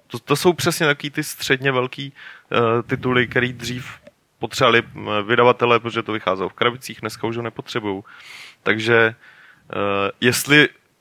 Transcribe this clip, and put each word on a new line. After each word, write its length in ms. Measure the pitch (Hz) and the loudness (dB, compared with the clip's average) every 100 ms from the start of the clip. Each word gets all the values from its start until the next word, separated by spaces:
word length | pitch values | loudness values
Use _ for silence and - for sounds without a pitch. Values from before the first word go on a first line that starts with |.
| _ | _
To, 120 | 117 | -12
to 160 | - 147 | -4 0
jsou 180 | 180 | 2
přesně 320 | 170 175 160 156 | 0 -2 0 0
taky 240 | 143 147 | 0 -4
ty 140 | 151 | -8
středně 480 | 147 - - 131 139 | -10 -8 -2 -2 0
velký, 420 | 127 127 - 139 - - - _ | -2 -2 -6 -14 -16 -20 -20 _
eh, 320 | 113 117 117 | 0 2 0
tituly, 440 | 113 131 127 123 120 | -2 -4 0 0 2
který 260 | 127 123 | 2 0
dřív 360 | 120 120 123 - - - _ _ _ | -2 -10 -10 -12 -18 -20 _ _ _
potřebovali, 440 | 117 - 127 117 117 104 | -10 2 4 4 2 -6
eh, 280 | 104 104 | -6 -4
vydavatele, 560 | 101 120 120 120 120 117 | 0 4 4 4 2 2
protože 240 | 117 113 | 0 -6
to 80 | 107 | -6
vycházelo 360 | 107 - 95 92 | -4 -2 -2 -4
v 40 | |
krabicích, 440 | - 113 127 - - | -2 -2 -2 -10 -12
dneska 260 | 110 - 113 | -12 -8 -6
už 100 | 117 | -6
ho 60 | |
nepotřebujou. 600 | 117 - - 123 104 98 - - - - - - | -8 -12 -8 -6 -4 -6 -10 -20 -20 -20 -20 -6
Takže, 520 | - 110 110 117 113 117 - - - _ - | -2 -2 2 4 4 0 -14 -20 -20 _ -12
eh, 420 | - 101 98 98 - | -6 -4 -2 -2 0
jestli 480 | 120 117 131 147 143 - _ _ | 0 0 4 4 4 0 _ _